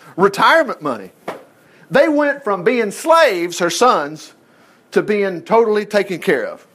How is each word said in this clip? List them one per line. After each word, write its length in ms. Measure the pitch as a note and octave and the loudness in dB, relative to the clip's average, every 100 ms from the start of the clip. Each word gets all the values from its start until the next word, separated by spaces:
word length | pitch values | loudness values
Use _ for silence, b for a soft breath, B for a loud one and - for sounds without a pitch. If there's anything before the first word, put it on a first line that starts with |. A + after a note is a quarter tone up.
| B - | B 0
retirement 680 | G3 - A3+ D#4+ C4+ F3+ | 0 2 2 4 0 -6
money. 300 | D3 A2+ F#2+ _ - - - b b b b | -8 -8 -12 _ -16 -16 -20 b b b b
They 180 | G3+ E4 | 0 2
went 340 | D4 D4 C#4+ | 0 -2 -4
from 200 | G#3+ F#3+ | -4 -2
being 280 | E3+ B3 G#3 | -2 -2 -4
slaves, 680 | G3 D#4+ E4 D4 F#3 F3 E3+ | -2 4 6 4 2 -6 -4
her 100 | E3+ | -4
sons, 640 | E3 B3 G3 D3 D#3 - _ b b b b b | 2 2 2 -2 -10 -20 _ b b b b b
to 120 | F#3+ | -4
being 400 | E3+ G#3 G3 E3+ | -2 -2 -2 -6
totally 420 | - A3 A3+ G#3 G#3 | 0 0 2 0 0
taken 340 | G#3 F#3 E3+ | -2 -2 -4
care 240 | - C#3 | -2 -2
of. 220 | G2 D#2 _ | -4 -12 _